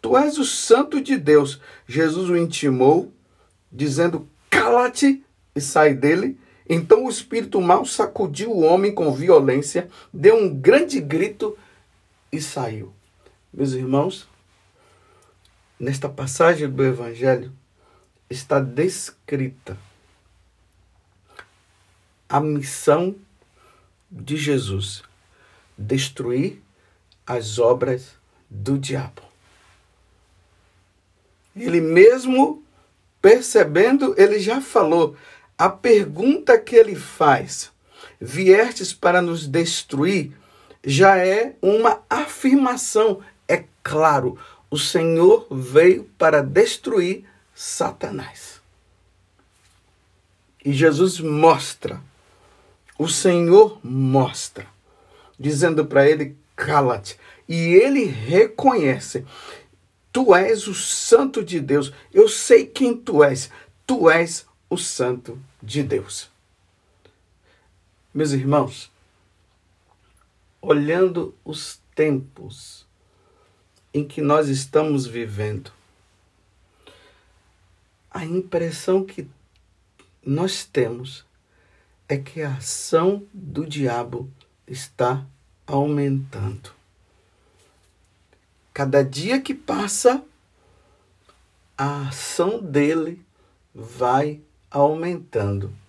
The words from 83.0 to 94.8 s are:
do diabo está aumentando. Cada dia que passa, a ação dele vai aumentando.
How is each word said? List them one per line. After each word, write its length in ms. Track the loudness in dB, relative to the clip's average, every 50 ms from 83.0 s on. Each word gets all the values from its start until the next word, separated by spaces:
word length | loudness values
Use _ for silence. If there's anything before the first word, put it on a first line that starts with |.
| 0 0 -2 -2 -8 _
do 340 | -20 -20 -18 -12 -10 -10 -10
diabo 640 | -10 -8 -6 -4 -4 -4 -6 -8 -10 -12 -14 -14 -16 -20 _ _ _ _ _ _
está 580 | -18 -16 -16 -16 -18 _ -4 -2 -2 -2 -4 -8 -14 _ _ _ _ _ _ _
aumentando. 1040 | -6 -4 -2 -2 -2 -2 -2 -2 -2 -4 -4 -6 -10 -12 -10 -10 -10 -10 -12 -18 -20 _ _ _ _ _ _ _ _ _ _ _ _ _ _ _ _ _ _ _ _ _ _ _ _ _ _ _ _ _ _ _ _ _ _ _ _ _ _ _ _
Cada 320 | _ -6 -4 0 2 2 0
dia 360 | 0 -4 -8 -4 -4 -4 -4
que 140 | -4 -6 -12
passa, 680 | -12 -8 -8 -6 -6 -6 -6 -6 2 2 2 2 2 -8 _ _ _ _ _ _ _ _ _ _ _ _ _ _ _ _ _ _ _ _ _ _ _ _ _ _ _ _ _ _ -8
a 300 | -6 -6 -6 -6 -10 -10
ação 520 | -12 -12 -14 -10 -4 -4 -2 -2 -4 -6
dele 640 | -10 -4 -2 0 0 0 -2 -4 -6 -8 -10 -16 _ _ _ _ _ _ _ _ _ _
vai 680 | _ -20 -20 -20 -8 -4 -2 0 0 0 -2 -4 -8 -12 _ _ _ _ _ _
aumentando. 1000 | 0 2